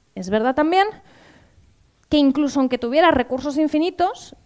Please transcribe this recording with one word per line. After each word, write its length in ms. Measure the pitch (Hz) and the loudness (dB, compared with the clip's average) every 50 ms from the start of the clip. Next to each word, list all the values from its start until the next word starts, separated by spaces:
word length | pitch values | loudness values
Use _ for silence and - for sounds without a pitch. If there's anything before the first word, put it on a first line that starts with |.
| _ _ - | _ _ -14
es 160 | 196 180 190 | -12 -6 -4
verdad 240 | 202 214 226 254 254 | -2 -2 0 0 0
también 320 | - - 320 359 381 392 440 415 - - _ _ - - - _ _ _ _ _ _ _ _ _ _ _ _ _ _ _ - | 0 0 2 2 2 0 0 -4 -12 -18 _ _ -20 -20 -20 _ _ _ _ _ _ _ _ _ _ _ _ _ _ _ 0
que 80 | 302 | 2
incluso 440 | 294 285 277 262 294 294 269 - 277 | 2 4 2 2 0 -2 -2 0 -2
aunque 160 | 262 247 254 247 | -2 -2 -2 -4
tuviera 320 | 254 233 262 311 359 339 | -4 -2 2 4 4 4
recursos 460 | - 254 240 - 254 254 247 294 269 | 4 2 0 -2 -6 -6 -6 -4 -2
infinitos, 760 | 302 311 294 - 302 320 370 349 - 349 381 415 - - - - _ _ | -2 -2 0 0 0 -2 -2 -2 -2 -2 -4 -4 -6 -16 -20 -20 _ _